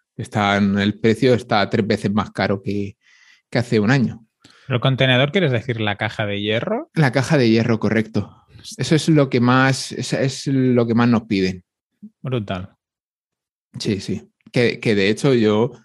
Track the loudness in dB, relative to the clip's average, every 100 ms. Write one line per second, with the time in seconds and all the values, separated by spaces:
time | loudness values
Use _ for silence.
0 | _ -14 -6 -2 2 2 2 2 0 0
1 | 0 2 2 2 0 0 0 0 0 -2
2 | -2 -2 -4 -2 -2 -2 -6 -6 -8 -12
3 | _ _ _ _ _ -4 0 0 2 2
4 | 0 -6 _ _ _ _ -6 -2 0 0
5 | 2 2 2 0 0 0 -4 -4 -4 -4
6 | -4 -4 -6 -4 -2 -2 -4 -6 -4 0
7 | 2 2 0 2 4 2 2 0 0 -2
8 | -2 -4 -6 -12 _ -20 -14 -8 -2 0
9 | 2 2 2 2 4 4 4 0 -6 -8
10 | -4 -2 -2 -4 -4 0 2 2 2 2
11 | 2 2 0 -2 -2 -4 -14 _ _ _
12 | -20 _ -8 -6 -6 -8 -12 _ _ _
13 | _ _ _ _ _ _ _ -8 -6 -4
14 | -6 -8 -10 _ _ 0 0 0 -2 0
15 | 0 0 2 2 2 2 0 -4